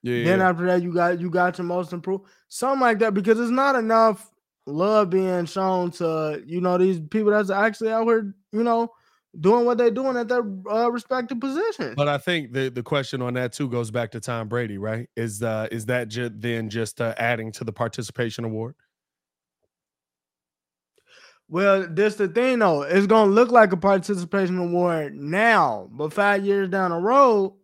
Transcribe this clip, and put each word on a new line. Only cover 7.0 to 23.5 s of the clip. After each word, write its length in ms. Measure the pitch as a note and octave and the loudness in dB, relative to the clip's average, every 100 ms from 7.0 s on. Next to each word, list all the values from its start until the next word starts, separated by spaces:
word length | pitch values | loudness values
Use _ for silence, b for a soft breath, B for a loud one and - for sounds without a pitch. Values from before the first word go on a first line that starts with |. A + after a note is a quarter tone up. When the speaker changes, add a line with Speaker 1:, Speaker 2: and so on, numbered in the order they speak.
Speaker 2:
people 300 | D3+ A3 G#3 | -2 0 2
that's 180 | G#3 G3 | 2 0
actually 420 | G3 A3 G#3 A3 | 0 0 0 -2
out 140 | A3 A3+ | 0 2
here, 280 | A3+ G3+ G3 _ | 0 0 -12 _
you 100 | G#3 | -2
know, 300 | A#3 A#3 A#3 b b b _ E3 | 0 0 -2 b b b _ -2
doing 240 | F3 A#3+ A#3+ | 2 4 4
what 120 | A#3+ | 4
they 140 | A#3+ | 2
doing 240 | A3+ C4 B3 | 2 -2 -2
at 140 | A3+ | -2
their, 120 | B3 G#3+ F#3+ G3 | -2 -2 -8 -4
uh, 160 | A3 A#3+ | 0 0
respective 520 | A#3+ - B3+ A#3+ A#3+ | -2 -4 -6 -4 -6
positions. 540 | C#4 C#4+ A4 - C3+ B2+ | -4 -2 -4 -4 -6 -2
Speaker 1:
But 100 | D3 | 0
I 100 | C#3+ | 0
think 360 | F3+ E3+ C3 | -2 -4 -4
the, 160 | B2+ C3 | -4 -4
the 120 | B2 | -6
question 400 | A#2 D3 B2+ C3+ | -4 -4 -2 -6
on 120 | B2 | -4
that 180 | B2 B2 | -4 -6
too 160 | - C#3 | -4 -4
goes 240 | A#2+ A2+ | -4 -4
back 200 | A#2 A2+ | -6 -6
to 100 | A#2+ | -8
Tom 260 | A#2 A#2 A2 | -8 -8 -4
Brady, 300 | A#2+ A#2 G2 | -6 -6 -6
right? 320 | G#2+ A2 B2 - | -6 -6 -8 -8
Is, 260 | A#2 G#2 | -8 -6
uh, 240 | A#2 A2 A2 | -4 -4 -4
is 160 | A#2 G#2+ | -8 -4
that 200 | B2 A#2 | -4 -4
ju-, 240 | A2+ A#2+ | -6 -8
then 360 | G#2+ A#2 A#2 A2 | -6 -6 -4 -4
just, 320 | A2 A2 - | -6 -6 -4
uh, 120 | A#2 - | -6 -2
adding 340 | A#2 A#2 A2 | -2 -2 -6
to 120 | - A2+ | -10 -10
the 80 | |
participation 720 | G2+ A#2 - A2 - A#2+ - A#2 | -4 -6 -6 -10 -6 -6 -4 -8
award? 300 | A2 A#2 - _ _ _ _ _ _ _ _ _ _ _ _ _ _ _ _ _ _ _ _ _ _ b b b b _ | -6 -10 -14 _ _ _ _ _ _ _ _ _ _ _ _ _ _ _ _ _ _ _ _ _ _ b b b b _
Speaker 2:
Well, 380 | D#3+ G3 G3 F3 | 0 2 2 0
this 260 | D#3+ G#3 G#3 | 0 0 0
the 140 | G3 | -2
thing 300 | E3+ B3+ B3 | 2 2 2
though. 240 | G3+ D3+ | 2 2
It's 220 | C#3+ F#3 G3 | 2 2 4
gonna 260 | A3 G#3 | 6 6
look 200 | G3+ A#3+ | 6 6